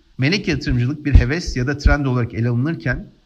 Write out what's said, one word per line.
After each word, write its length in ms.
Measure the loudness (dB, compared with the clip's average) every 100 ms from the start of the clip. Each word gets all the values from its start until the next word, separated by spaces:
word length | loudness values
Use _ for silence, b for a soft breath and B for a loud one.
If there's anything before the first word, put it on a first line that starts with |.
| _ -4
Melek 300 | 0 0 -2
yatırımcılık 580 | -4 0 0 0 -2 4
bir 80 |
heves 440 | 6 6 -2 -4 -4
ya 100 | -4
da 100 | 0
trend 280 | 2 2 0
olarak 280 | -2 -2
ele 160 | -2 -2
alınırken 580 | 0 -2 -4 -4 -6 -8 _